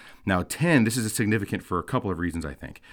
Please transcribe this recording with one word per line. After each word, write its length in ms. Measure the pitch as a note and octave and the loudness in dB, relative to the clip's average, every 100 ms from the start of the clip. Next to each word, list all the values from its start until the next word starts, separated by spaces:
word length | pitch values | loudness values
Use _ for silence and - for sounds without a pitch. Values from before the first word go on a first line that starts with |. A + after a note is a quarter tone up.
| - - | -20 -8
Now, 180 | - F#2 | 0 0
ten, 420 | F2+ - E3+ D3 | 0 0 4 6
this 120 | G#3 A#2+ | 4 2
is 160 | A2 | -2
significant 500 | - G#2 A2 G2+ G#2 | -2 0 0 0 -6
for 160 | - F2+ | -4 -4
a 40 | |
couple 280 | - B2+ G2+ | -2 -4 -2
of 80 | E2+ | -2
reasons, 280 | F2 E2 D2+ | -4 -4 -8
I 80 | |
think. 260 | C#2 D2 - - | -10 -14 -16 -20